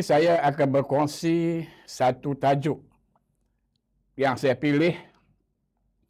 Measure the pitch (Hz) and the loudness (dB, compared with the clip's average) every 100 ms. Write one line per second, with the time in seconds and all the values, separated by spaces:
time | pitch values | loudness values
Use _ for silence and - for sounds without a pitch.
0 | - 151 170 165 143 143 139 139 135 139 | 2 2 4 2 0 0 0 0 0 0
1 | 151 - 165 170 165 165 151 - - - | -2 -2 -2 0 -2 -4 -8 -16 -18 -2
2 | 127 127 147 139 139 139 151 127 - _ | -2 0 -4 -2 0 0 0 -6 -10 _
3 | _ _ _ _ _ _ _ _ _ _ | _ _ _ _ _ _ _ _ _ _
4 | _ - 135 123 139 123 147 143 170 165 | _ -4 -2 0 0 0 0 2 2 -2
5 | - _ _ _ _ _ _ _ _ _ | -8 _ _ _ _ _ _ _ _ _
6 | _ | _